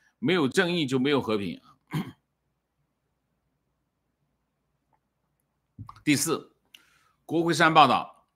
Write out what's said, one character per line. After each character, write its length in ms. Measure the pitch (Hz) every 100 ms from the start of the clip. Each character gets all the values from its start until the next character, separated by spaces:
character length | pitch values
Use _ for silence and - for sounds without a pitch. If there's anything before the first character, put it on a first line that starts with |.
| _ _
没 140 | 123
有 140 | 180 135
正 240 | 180 175
义 140 | 175 139
就 140 | 131
没 100 | 131
有 100 | 139
和 180 | 110 107
平”。 220 | 95 69 - _ _
<clears throat> 240 | 156 - - _ _ _ _ _ _ _ _ _ _ _ _ _ _ _ _ _ _ _ _ _ _ _ _ _ _ _ _ _ _ _ _ _ _ _ - - -
第 120 | - 139
四， 360 | 156 139 - _ _ - _ _ _ _ -
国 160 | 156
会 100 | 170
山 220 | 156 160
报 140 | 160 139
道， 400 | 98 - - _